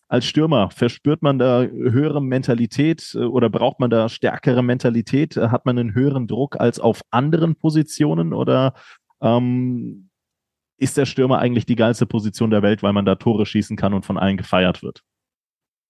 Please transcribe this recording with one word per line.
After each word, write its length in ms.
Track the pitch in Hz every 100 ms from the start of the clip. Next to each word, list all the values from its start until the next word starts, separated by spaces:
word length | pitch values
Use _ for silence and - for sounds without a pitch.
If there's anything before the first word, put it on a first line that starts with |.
| _
Als 180 | 147 -
Stürmer, 420 | 147 160 135 92
verspürt 540 | - 120 - 143 151
man 160 | 147 135
da 240 | 127 123
höhere 580 | 127 123 123 120 151 147
Mentalität, 960 | 131 127 131 120 117 - 151 160 - 117
äh, 80 |
oder 260 | 117 123 117
braucht 300 | - 127 -
man 100 | 123
da 200 | 117 113
stärkere 520 | - 117 - 139 123
Mentalität? 760 | 123 127 127 117 110 135 156 -
Äh, 100 | 113
hat 180 | 120 135
man 140 | 123
einen 160 | 120 110
höheren 320 | 139 135 113
Druck 320 | 107 139 -
als 200 | 120 -
auf 220 | 117 104 -
anderen 460 | 117 147 160 165 156
Positionen 760 | 160 156 147 - 151 160 165
oder, 440 | 117 131 127 135 - - - _ _
ähm, 800 | 113 120 123 123 127 123 120 202 _ _ _ _ _ _ _ _
ist 140 | 135 -
der 100 | 131
Stürmer 340 | - 131 113
eigentlich 260 | 123 120 -
die 100 | 113
geilste 300 | 113 120 113
Position 460 | 117 104 - 113
der 100 | 107
Welt, 200 | 101 107
weil 120 | 98
man 100 | 101
da 120 | 98 95
Tore 300 | 117 107 104
schießen 300 | 107 101 107
kann 180 | 101
und 120 | 98 -
von 120 | 92
allen 200 | 98 98
gefeiert 440 | - 92 92 87
wird? 220 | - - _ _ _ _ _ _ _ _ _